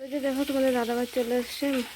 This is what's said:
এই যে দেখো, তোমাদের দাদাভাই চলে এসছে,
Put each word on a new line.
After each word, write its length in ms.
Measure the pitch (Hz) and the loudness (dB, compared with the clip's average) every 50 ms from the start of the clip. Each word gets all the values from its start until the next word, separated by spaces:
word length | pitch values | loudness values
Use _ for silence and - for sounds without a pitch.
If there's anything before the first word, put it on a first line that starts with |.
| 269 | -8
এই 40 | 262 | -6
যে 80 | 269 294 254 | -4 -2 0
দেখো, 160 | 277 262 269 285 285 | 0 0 0 0 0
তোমাদের 220 | 269 269 262 262 254 247 | 2 4 4 4 4 2
দাদাভাই 280 | 233 226 240 240 247 240 - | 0 0 0 0 -2 0 0
চলে 200 | 254 240 233 247 247 | 0 0 2 0 0
এসছে, 260 | 240 - - - 277 285 269 254 233 - - | 0 -2 -4 -2 -2 0 0 0 -2 -4 -8